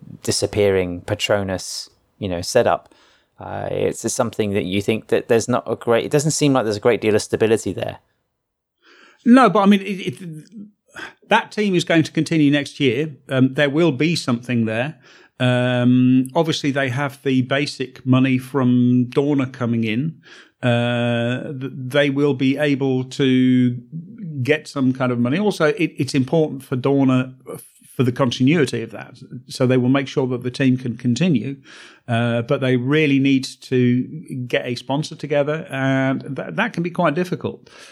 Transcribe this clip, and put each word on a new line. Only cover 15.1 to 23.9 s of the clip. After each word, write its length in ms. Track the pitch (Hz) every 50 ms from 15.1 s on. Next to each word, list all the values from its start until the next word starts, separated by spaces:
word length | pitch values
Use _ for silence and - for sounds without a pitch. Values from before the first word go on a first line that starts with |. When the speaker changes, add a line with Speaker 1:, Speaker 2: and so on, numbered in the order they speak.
| - - - _ _ -
Speaker 2:
Um, 880 | 127 127 123 123 123 127 123 123 123 123 123 127 127 127 127 127 127 127 -
obviously, 360 | 165 160 160 147 - - 143
they 200 | 127 139 135 127
have 320 | 120 139 147 135 135 -
the 180 | - 139 131 127
basic 640 | 127 135 139 143 147 143 - - 131 - - - -
money 320 | 127 127 127 131 135 131
from 680 | 131 131 - - 139 127 123 123 123 123 123 123 123 123
Dorna 440 | 123 - 151 139 147 147 139 127 131
coming 340 | - - 123 117 117 113 113
in. 360 | 110 107 123 147 165 - - - - - - - _ _ _
Uh, 920 | - 123 117 117 120 120 120 120 120 120 120 117 120 120 123 127 - - 147 127
th-, 140 | 135 131 135
they 360 | 139 127 127 127 143 147 143
will 240 | 135 139 147 143 135
be 240 | 127 139 131 135 139
able 460 | 151 147 139 127 139 135 131 127 127
to 680 | 131 - - 139 131 127 127 127 127 127 127 123 123 120 123 - -